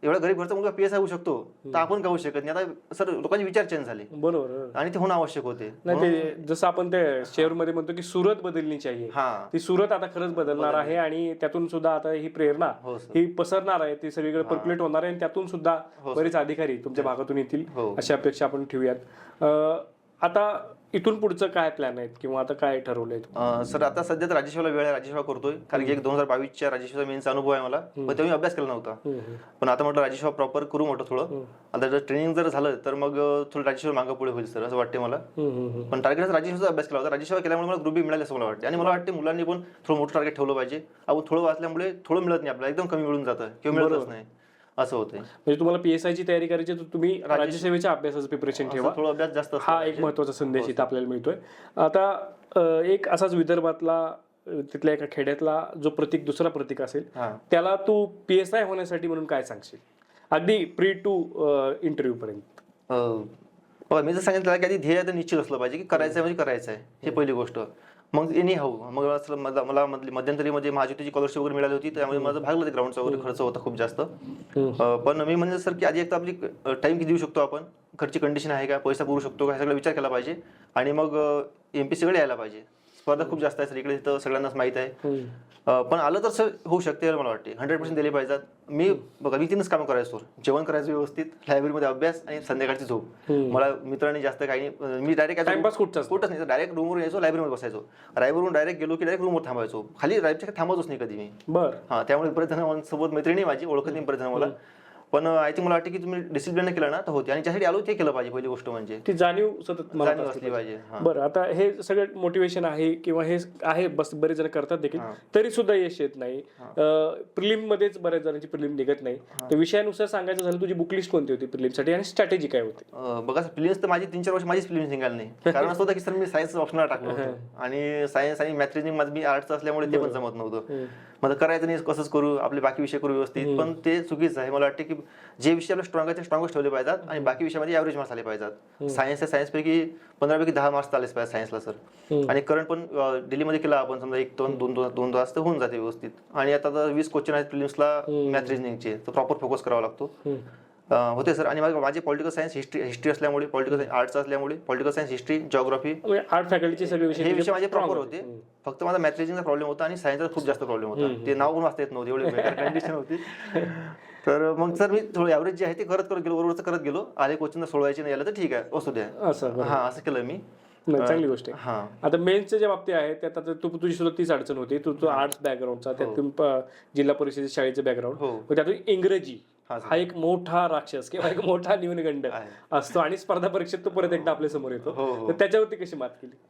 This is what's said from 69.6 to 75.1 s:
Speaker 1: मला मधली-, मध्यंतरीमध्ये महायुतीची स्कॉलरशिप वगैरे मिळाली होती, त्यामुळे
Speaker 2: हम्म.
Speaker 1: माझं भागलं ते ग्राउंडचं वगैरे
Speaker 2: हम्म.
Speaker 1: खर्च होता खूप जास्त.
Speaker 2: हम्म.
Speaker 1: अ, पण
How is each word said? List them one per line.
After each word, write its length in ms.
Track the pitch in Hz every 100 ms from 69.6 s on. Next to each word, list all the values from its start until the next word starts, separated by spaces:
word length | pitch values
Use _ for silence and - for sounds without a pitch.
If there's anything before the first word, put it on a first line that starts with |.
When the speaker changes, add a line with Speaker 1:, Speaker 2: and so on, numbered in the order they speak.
Speaker 1:
मला 220 | 127 139 143
मधली-, 280 | 135 131
मध्यंतरीमध्ये 580 | 127 131 143 147 147 143
महायुतीची 380 | 139 131 139 143
स्कॉलरशिप 280 | 143 143 147
वगैरे 180 | 143 139
मिळाली 180 | 139
होती, 160 | 139 147
त्यामुळे 280 | 151 139 143
Speaker 2:
हम्म. 100 | 143
Speaker 1:
माझं 140 | 143
भागलं 240 | 139 165 156
ते 60 |
ग्राउंडचं 300 | 127 127 127
वगैरे 140 | 127 139
Speaker 2:
हम्म. 120 | 127
Speaker 1:
खर्च 140 | 127
होता 180 | 127 120
खूप 160 | 131 113
जास्त. 260 | 117 -
Speaker 2:
हम्म. 800 | 151 - - - - - 135 120
Speaker 1:
अ, 120 | 120 120
पण 260 | 120